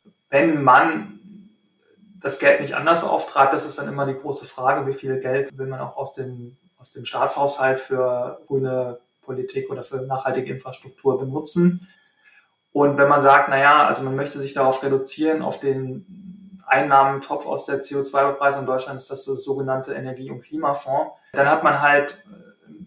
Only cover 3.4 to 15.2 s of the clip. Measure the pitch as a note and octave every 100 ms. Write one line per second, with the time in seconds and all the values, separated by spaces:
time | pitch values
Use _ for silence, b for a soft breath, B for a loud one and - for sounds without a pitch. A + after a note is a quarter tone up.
3.4 | C#3 D#3+ D3+ - - C#3 C#3 C3+ D3 C3+
4.4 | C#3 - B2+ C#3 C3+ C3+ C3+ C3 B2+ C3+
5.4 | C#3 C3 C3+ C3 C3 - C3 - B2+ B2
6.4 | A#2+ _ _ _ - - A2+ B2+ C#3 D3
7.4 | C#3+ - C3 C3 - C3 B2+ B2 B2+ -
8.4 | - C3+ C3 B2+ B2 A#2+ _ _ - B2+
9.4 | B2 C3+ C3 C3 - C3 C3 C3 C3 B2+
10.4 | B2 C3+ C3 - - _ C#3 C3 C3 D3
11.4 | - F3 F3 F3 b b b b b b
12.4 | b b _ C#3+ C#3+ C#3+ C#3+ C#3+ C3+ C#3+
13.4 | C#3+ C3+ C#3+ D3+ C#3 C3 C3+ C3+ C#3+ C#3+
14.4 | C3+ C#3+ C3+ C3 C#3 C3+ - -